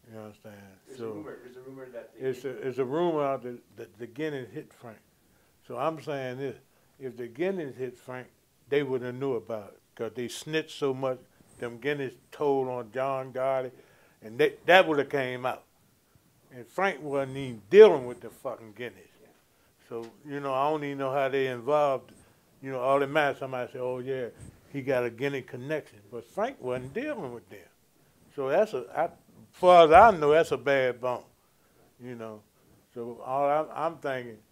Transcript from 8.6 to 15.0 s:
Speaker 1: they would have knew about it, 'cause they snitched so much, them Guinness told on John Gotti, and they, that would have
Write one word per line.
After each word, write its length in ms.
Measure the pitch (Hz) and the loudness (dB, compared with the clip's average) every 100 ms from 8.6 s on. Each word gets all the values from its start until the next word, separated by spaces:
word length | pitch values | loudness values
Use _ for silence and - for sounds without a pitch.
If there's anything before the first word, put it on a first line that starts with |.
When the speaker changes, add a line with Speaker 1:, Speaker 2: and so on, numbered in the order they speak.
| - | -2
Speaker 1:
they 140 | 143 | 0
would 180 | 139 131 | 0 -4
have 120 | 123 | -4
knew 200 | 123 135 | -6 -4
about 340 | 117 - 110 101 | -4 -4 -10 -10
it, 60 | - _ | -20 _
'cause 160 | - 113 | -10 -10
they 120 | 123 120 | -8 -10
snitched 480 | - 151 156 151 - | -10 -4 -4 -4 -4
so 160 | 143 | -4
much, 260 | 131 135 127 - _ _ - | -2 -4 -6 -12 _ _ -12
them 200 | 120 117 | -12 -6
Guinness 360 | 135 147 131 - _ | -6 -4 -6 -10 _
told 360 | - 147 139 131 | -4 0 0 0
on 220 | 123 113 | -6 -8
John 400 | 127 135 135 131 | -4 -4 -4 -6
Gotti, 380 | 127 135 135 127 - - - _ _ | -4 0 -2 -4 -12 -20 -20 _ _
and 140 | 110 117 | -14 0
they, 160 | 151 - - | 0 2 6
that 200 | 185 165 | 6 8
would 100 | |
have 100 | 147 | 0